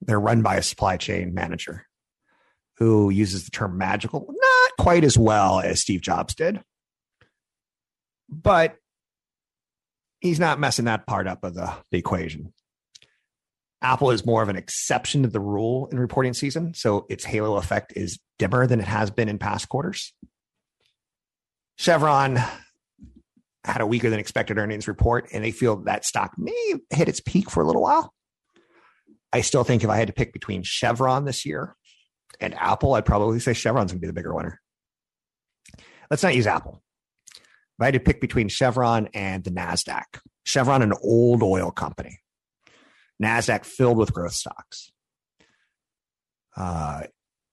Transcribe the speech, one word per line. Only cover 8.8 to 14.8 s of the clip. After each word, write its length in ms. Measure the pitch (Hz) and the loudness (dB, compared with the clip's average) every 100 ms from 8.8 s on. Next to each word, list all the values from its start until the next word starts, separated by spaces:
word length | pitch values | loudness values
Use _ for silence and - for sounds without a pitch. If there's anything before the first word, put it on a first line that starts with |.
| _ _ _ _ _ _ _ _ _ _ _ _ _ _ | _ _ _ _ _ _ _ _ _ _ _ _ _ _
he's 180 | 180 160 | -2 2
not 220 | 170 143 | 2 2
messing 240 | 139 - | 0 0
that 220 | 117 110 - | 0 -2 -2
part 200 | 101 95 | -4 -4
up 160 | 90 | -6
of 120 | 95 | -10
the, 180 | 87 85 - _ | -8 -8 -10 _
the 60 | 90 | -4
equation. 560 | - 90 82 78 90 _ _ _ _ - _ _ _ _ _ _ _ _ | -2 -4 -4 -10 -16 _ _ _ _ -20 _ _ _ _ _ _ _ _
Apple 300 | 127 127 139 | 0 2 4
is 160 | 117 117 | 2 2
more 160 | 113 | 2
of 80 | 104 | 2
an 60 | 95 | -2
exception 640 | - - | -8 -8